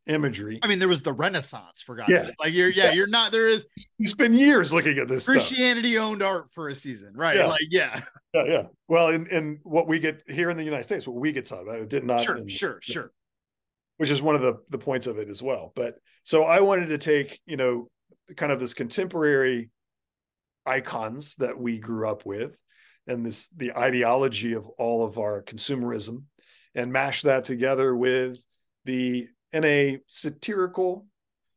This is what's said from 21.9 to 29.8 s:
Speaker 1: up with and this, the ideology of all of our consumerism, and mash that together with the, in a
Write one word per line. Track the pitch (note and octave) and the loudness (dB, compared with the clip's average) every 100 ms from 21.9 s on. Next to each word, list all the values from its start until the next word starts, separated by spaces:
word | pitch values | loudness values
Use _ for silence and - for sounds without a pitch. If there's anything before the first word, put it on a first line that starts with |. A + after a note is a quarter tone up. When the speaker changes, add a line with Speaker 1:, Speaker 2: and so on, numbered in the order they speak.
| A2+ G#2+ | -4 -4
Speaker 1:
up | G#2 - | -4 -6
with | G2 C3 - _ _ _ _ - | -8 -8 -10 _ _ _ _ -8
and | B2 | -6
this, | A#2 G#2 - E3+ | -6 -6 -8 -8
the | B2+ A#2+ | -8 -2
ideology | B2 B2+ A#2 B2+ C3+ A2 A#2 | 0 2 2 2 2 -2 -4
of | A2+ A2 - | -4 -6 -6
all | A#2 A#2 A2+ | -2 0 -2
of | G#2 | -2
our | G#2 G#2 | -4 -4
consumerism, | G2+ A2 - C#3 A#2+ A2+ G#2 A#2+ C#3+ _ _ _ _ | -8 -8 -4 -4 -4 -4 -6 -8 -16 _ _ _ _
and | - B2 | -6 -2
mash | C3 C3+ A#2 | 0 0 0
that | D3 C3 | 2 2
together | B2+ B2+ C3 C3+ C3+ B2 | 0 -2 0 2 2 2
with | B2+ B2+ B2+ B2 _ _ _ _ | 2 2 0 -6 _ _ _ _
the, | C3 B2+ B2+ B2 A#2+ _ _ | -6 -4 -2 -4 -6 _ _
in | D#3+ | 0
a | D#3 C#3+ | 2 4